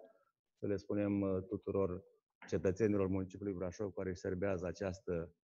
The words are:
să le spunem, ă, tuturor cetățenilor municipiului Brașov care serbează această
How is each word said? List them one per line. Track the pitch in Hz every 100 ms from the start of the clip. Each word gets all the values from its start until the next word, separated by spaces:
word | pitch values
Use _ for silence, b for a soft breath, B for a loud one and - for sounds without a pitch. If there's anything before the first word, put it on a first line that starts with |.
| B B B _ _ _
să | 104
le | 98
spunem, | - 104 104 101
ă, | 98 92
tuturor | 92 101 - 98 95 90 - _ _ _ -
cetățenilor | 98 98 92 110 101 95
municipiului | 95 92 95 101
Brașov | 90 92 92 104
care | 90 95
serbează | 92 98 92 98 95 87
această | 82 98 90 - 85 80 -